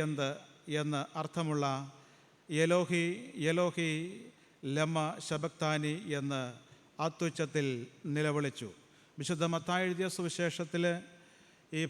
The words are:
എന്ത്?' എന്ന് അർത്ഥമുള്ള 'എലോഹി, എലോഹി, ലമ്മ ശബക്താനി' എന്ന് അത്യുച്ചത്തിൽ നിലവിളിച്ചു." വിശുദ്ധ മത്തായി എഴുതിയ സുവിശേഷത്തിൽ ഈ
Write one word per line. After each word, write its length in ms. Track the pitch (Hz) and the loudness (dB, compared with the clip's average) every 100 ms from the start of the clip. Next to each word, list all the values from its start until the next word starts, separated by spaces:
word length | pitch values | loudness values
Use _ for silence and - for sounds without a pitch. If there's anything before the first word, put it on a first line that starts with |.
| 156 | 2
എന്ത്?' 240 | 143 139 147 - - - 151 | 0 0 -2 -12 -16 -4 -2
എന്ന് 200 | 151 147 - 160 | 0 0 -2 -4
അർത്ഥമുള്ള 440 | 156 175 160 151 139 135 139 - - - - - - | -4 -2 0 2 2 0 -4 -14 -20 -20 -20 -18 -4
'എലോഹി, 560 | 151 165 180 175 175 170 196 262 240 156 | 2 4 4 4 2 0 -2 -8 -2 2
എലോഹി, 420 | 165 175 170 165 156 175 208 233 - - _ 135 143 | 4 2 2 0 -2 -4 -10 -16 -20 -20 _ -2 2
ലമ്മ 220 | 156 160 156 - - | 2 2 0 -2 -4
ശബക്താനി' 680 | 151 160 - 156 156 151 160 208 143 | -2 -4 -2 0 2 0 -2 -2 -2
എന്ന് 220 | 139 135 123 117 - - - - | -2 -2 -4 -8 -20 -20 -14 -2
അത്യുച്ചത്തിൽ 640 | 160 - 170 - 151 151 139 123 117 - 156 | -2 0 -2 0 -2 0 0 -2 -6 -8 -4
നിലവിളിച്ചു." 540 | 147 151 147 143 - 107 - - - - - | 0 2 2 0 -4 -10 -12 -20 -20 -18 -8
വിശുദ്ധ 260 | 143 165 170 | -2 0 2
മത്തായി 320 | 165 160 180 185 | 0 0 2 2
എഴുതിയ 200 | 175 185 - | 0 -2 -2
സുവിശേഷത്തിൽ 680 | 170 - 170 - 165 170 175 170 - - - - - - - | -2 0 0 -2 -2 2 2 0 -6 -20 -20 -20 -20 -20 -6
ഈ 20 | 156 | -2